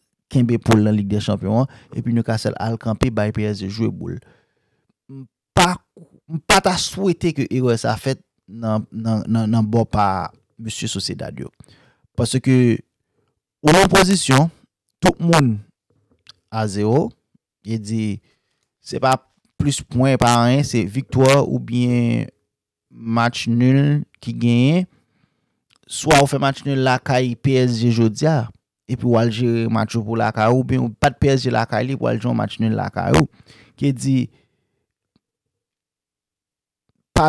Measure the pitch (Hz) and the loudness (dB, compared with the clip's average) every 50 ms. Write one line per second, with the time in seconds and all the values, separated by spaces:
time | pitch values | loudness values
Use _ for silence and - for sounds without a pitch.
0 | _ _ _ _ _ - - 139 123 117 120 113 - - 113 107 104 107 107 107 | _ _ _ _ _ -4 0 0 2 2 0 0 2 2 4 4 4 2 2 0
1 | 101 98 104 104 - - 104 101 92 95 107 117 131 - - - - _ - - | -2 -2 -4 -4 -2 -4 -4 -4 -4 -2 0 0 -2 -2 -6 -14 -20 _ -10 -8
2 | 98 120 117 117 110 - 113 110 - 107 - - 101 113 117 113 - 113 110 - | -4 -2 -2 -2 -2 -2 -4 -4 -4 -4 -6 -4 -6 -6 -6 -6 -4 -6 -4 -2
3 | - 131 113 107 104 107 104 107 107 107 104 98 98 98 101 107 110 107 98 90 | -2 -2 0 0 -2 -2 -2 -4 -4 -4 -4 -6 -8 -8 -6 -4 -4 -4 -4 -6
4 | - 85 - 127 - _ _ _ _ _ _ _ _ _ _ _ _ _ _ _ | -10 -12 -12 -12 -14 _ _ _ _ _ _ _ _ _ _ _ _ _ _ _
5 | _ - 139 135 131 - _ _ _ _ - - 180 180 180 - _ _ _ - | _ -20 -20 -20 -20 -20 _ _ _ _ 0 2 2 2 0 -4 _ _ _ -20
6 | - - _ _ _ - 160 156 - - - 196 - 190 180 165 - - - 185 | -20 -20 _ _ _ -10 -10 -6 0 2 2 2 2 0 -2 -2 -6 -8 -6 -4
7 | 196 196 170 - - 175 151 143 131 - - 131 127 123 117 113 - 117 110 110 | -2 -2 -2 -2 -2 -4 -2 -4 -4 -4 -2 -2 0 0 0 0 -2 -2 -4 -2
8 | - 135 131 - _ _ _ _ _ - 95 117 117 110 110 110 - - - 110 | -4 -4 -6 -6 _ _ _ _ _ -20 -14 -8 -4 -2 -2 -2 -4 -6 -8 -8
9 | 110 113 113 107 - - 110 113 113 107 117 117 110 104 110 117 113 - - 107 | -4 -2 -2 -2 -2 0 -2 0 0 0 2 0 2 2 2 0 0 0 0 0
10 | 104 98 95 95 82 - - _ _ _ _ - 113 113 - - - 110 - - | 2 2 0 -2 -6 -8 -12 _ _ _ _ -16 -14 -12 -10 -8 -8 -8 -8 -8
11 | - - 95 - - 69 62 62 - - _ - - _ _ _ _ _ _ _ | -8 -8 -10 -10 -12 -12 -12 -12 -14 -16 _ -20 -20 _ _ _ _ _ _ _
12 | _ _ _ - 120 - - 131 - 135 131 127 127 120 113 - - _ _ _ | _ _ _ -4 -4 -2 -2 -2 2 2 4 4 6 4 2 0 -4 _ _ _
13 | _ _ _ _ _ _ _ _ _ _ _ _ - 151 160 185 196 202 - 196 | _ _ _ _ _ _ _ _ _ _ _ _ 2 4 6 6 6 6 6 4
14 | 190 180 196 175 - - 135 131 156 165 - _ _ _ _ _ _ _ _ _ | 4 4 2 0 2 2 4 4 4 2 0 _ _ _ _ _ _ _ _ _
15 | - 185 - - 170 170 170 160 143 123 110 104 104 _ _ _ _ _ _ _ | 2 2 2 2 2 2 4 4 4 2 0 -2 -6 _ _ _ _ _ _ _
16 | _ _ _ _ _ - - _ _ _ - 110 110 107 95 104 104 107 117 147 | _ _ _ _ _ -20 -20 _ _ _ -6 -4 -4 -4 -2 -2 0 2 2 2
17 | 190 226 - _ _ _ _ _ _ _ _ _ - 98 113 113 104 101 113 110 | 0 -2 -6 _ _ _ _ _ _ _ _ _ -10 -8 -8 -6 -6 -6 -4 -4
18 | 110 107 98 - - _ _ _ _ _ _ _ _ _ _ _ _ - - 123 | -4 -4 -6 -6 -10 _ _ _ _ _ _ _ _ _ _ _ _ -10 -6 -2
19 | 127 131 131 135 _ _ _ _ _ _ _ - - 143 139 - - - - 120 | 0 0 0 -2 _ _ _ _ _ _ _ -4 -4 -2 -4 -4 -6 -6 -2 0
20 | 131 139 135 123 123 120 120 120 117 120 127 139 143 139 - 117 101 92 104 131 | 0 2 2 2 2 4 4 4 4 4 2 0 0 -2 -2 -2 -4 -4 -4 -8
21 | 135 - - 127 135 131 139 143 131 - - 123 120 113 117 123 123 123 123 120 | -6 -2 2 4 4 6 6 4 2 0 -2 -6 -6 -4 -4 -2 0 0 0 0
22 | 120 117 117 113 113 - - _ _ _ _ _ _ _ _ _ _ _ - 120 | 0 0 0 -2 -4 -6 -12 _ _ _ _ _ _ _ _ _ _ _ -20 -12
23 | 117 113 113 117 117 120 120 - - 123 117 117 123 127 131 139 143 143 147 147 | -6 -2 0 0 0 0 0 -4 -4 -2 0 2 4 4 4 4 2 2 0 -2
24 | 143 - _ _ - - 117 117 117 120 120 120 123 139 160 180 180 - _ _ | -4 -8 _ _ -12 -10 -6 -2 0 2 2 4 4 2 2 0 -2 -4 _ _
25 | _ _ _ _ _ _ _ _ _ _ _ _ _ _ _ _ _ - - - | _ _ _ _ _ _ _ _ _ _ _ _ _ _ _ _ _ -14 -12 -4
26 | - 147 156 139 143 139 - 135 139 135 135 - - 143 139 131 131 131 127 127 | 0 4 4 4 4 4 0 0 -2 -2 -4 -4 -6 -4 -2 0 0 0 0 0
27 | - - 131 127 131 123 120 - - 139 131 127 127 123 120 110 117 120 117 113 | 0 0 0 0 0 -2 -4 -2 0 0 2 2 2 2 2 2 2 2 2 4
28 | 117 110 104 - 147 151 160 139 113 113 - _ _ _ _ _ _ - 135 - | 2 2 2 0 0 0 0 0 -2 -4 -10 _ _ _ _ _ _ -10 -8 -4
29 | - 123 120 113 117 120 110 110 127 120 117 117 113 113 110 110 110 107 - 117 | 0 2 2 2 2 2 0 -2 -2 0 0 0 -2 -2 -2 -2 -2 -2 -2 -4
30 | 107 107 117 113 110 107 110 113 107 113 123 131 127 - 131 127 123 117 107 - | -4 -4 -4 -2 -2 -2 0 2 2 2 2 2 0 0 -2 -2 -2 -4 -4 -2
31 | - 139 131 - - 139 135 131 120 127 120 113 113 - - 110 120 127 139 127 | -2 -2 -2 0 0 0 0 0 0 -2 -2 -2 -2 -2 -2 -4 -4 -4 -4 -4
32 | 120 117 117 113 107 120 120 113 107 107 - - 113 110 110 104 98 95 - 95 | -4 -2 -2 -2 -2 -2 -2 -2 -4 -4 -4 -4 -2 -2 -2 -2 -4 -6 -6 -6
33 | 90 92 - 160 151 - _ _ _ _ - - - _ _ - - 143 135 117 | -2 0 0 0 0 -2 _ _ _ _ -20 -20 -20 _ _ -4 -2 -2 -2 -2
34 | - 135 135 127 120 113 _ _ _ _ _ _ _ _ _ _ _ _ _ _ | -2 -2 0 0 -2 -4 _ _ _ _ _ _ _ _ _ _ _ _ _ _
35 | _ _ _ _ _ _ _ _ _ _ _ _ _ _ _ _ _ _ _ _ | _ _ _ _ _ _ _ _ _ _ _ _ _ _ _ _ _ _ _ _
36 | _ _ _ _ _ _ _ _ _ _ _ _ _ _ _ _ _ _ _ _ | _ _ _ _ _ _ _ _ _ _ _ _ _ _ _ _ _ _ _ _
37 | _ _ - - 160 | _ _ 0 2 2